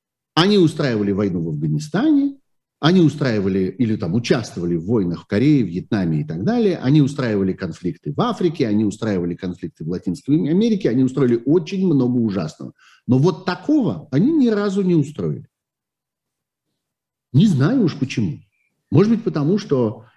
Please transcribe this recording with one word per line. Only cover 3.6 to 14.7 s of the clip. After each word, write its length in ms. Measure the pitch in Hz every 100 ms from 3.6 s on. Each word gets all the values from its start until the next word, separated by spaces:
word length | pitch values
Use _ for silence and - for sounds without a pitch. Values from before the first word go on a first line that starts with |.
| 92 -
или 180 | 113 107
там 200 | 87 113
участвовали 600 | 117 143 - - 85 85
в 100 | 90
войнах 380 | 117 87 82
в 40 | -
Корее, 340 | 101 143 143
Вьетнаме 600 | 95 87 - 107 85 78
и 20 |
так 200 | 151 90
далее. 360 | 143 240 208 170
Они 180 | 127 151
устраивали 540 | 135 - 120 101 95
конфликты 580 | 87 92 78 87 - 76
в 80 | 73
Африке, 480 | 247 - 175 156 117
они 180 | 104 104
устраивали 500 | - 113 95 87 85
конфликты 480 | 90 85 85 -
в 60 | 80
Латинской 600 | 90 95 87 - 156 151
Америке, 400 | 180 233 196 143
они 140 | 123
устроили 360 | 131 147 123 117 139
очень 400 | 180 - 196 185
много 320 | 139 123 123
ужасного. 560 | 113 95 78 - 65 - _ _ -
Но 140 | 127
вот 260 | 175 - -
такого 600 | 180 - 302 202 165 -
они 200 | - 254
ни 160 | 320 233
разу 340 | 202 202